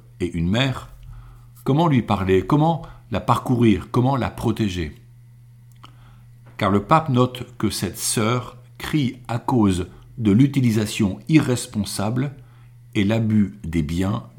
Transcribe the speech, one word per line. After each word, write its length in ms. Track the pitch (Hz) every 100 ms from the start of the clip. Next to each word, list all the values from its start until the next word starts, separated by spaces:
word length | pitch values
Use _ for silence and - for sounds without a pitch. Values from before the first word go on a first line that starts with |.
| - -
et 100 | 87
une 180 | 85 85
mère, 380 | 110 135 120 - - - - - - - - -
comment 240 | 143 170
lui 120 | 131
parler ? 440 | 107 101 95 95 92
Comment 380 | 147 160 165 - - -
la 80 | 92
parcourir ? 720 | - 120 - 120 117 101 -
Comment 240 | 127 127 135
la 140 | 101
protéger ? 680 | - 117 110 107 90 78 - - - - - - - - - - - - - - - - -
Car 140 | 151
le 100 | 202
pape 280 | 202 156 156
note 360 | 123 127 - - -
que 100 | 107
cette 300 | - 95 -
sœur 580 | - - 107 123 113 - - -
crie 380 | - 156 123 - -
à 100 | 120
cause 480 | - 127 101 87 87 - - -
de 140 | 107
l'utilisation 880 | 101 139 143 120 110 107 - 101 101 -
irresponsable 1040 | 156 123 120 - 107 98 - 101 123 143 - - - - - - 104
et 80 |
l'abus 560 | 101 113 110 107 95 -
des 200 | 82 82
biens 400 | 73 82 95 120 -